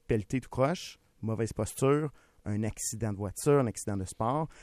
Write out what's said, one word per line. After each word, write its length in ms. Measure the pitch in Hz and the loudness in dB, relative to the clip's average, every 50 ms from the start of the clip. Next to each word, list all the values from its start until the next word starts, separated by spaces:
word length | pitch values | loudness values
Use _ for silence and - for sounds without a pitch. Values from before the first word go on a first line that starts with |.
| _ | _
pelleté 340 | - 120 107 101 - - 127 | 0 0 0 2 0 -2 -4
tout 80 | - - | -2 -4
croche, 480 | - 127 131 143 180 - - - - - _ _ _ _ | 0 2 2 2 2 -2 -6 -12 -16 -18 _ _ _ _
mauvaise 300 | - 110 110 104 113 107 | -4 -4 0 0 -2 -2
posture, 600 | - - 110 - - - 139 135 143 147 156 143 - - _ _ _ _ _ - | 0 -2 -4 -4 0 2 4 4 4 4 2 -2 -6 -12 _ _ _ _ _ -4
un 140 | 104 107 | -2 -2
accident 500 | 110 104 - - - - 117 104 110 107 | -2 -2 -4 -6 -8 -8 -6 -4 -4 -4
de 40 | 104 95 | -2 -2
voiture, 400 | 104 95 - - - 147 143 143 | -4 -6 -6 -2 2 4 6 6
un 80 | 127 | 4
accident 300 | 113 - - - 110 101 | 2 -2 -4 -6 -4 -4
de 80 | 98 95 | -4 -4
sport, 440 | - - - 110 117 135 151 160 - - - | -6 -4 -2 -2 0 0 0 -2 -4 -8 -18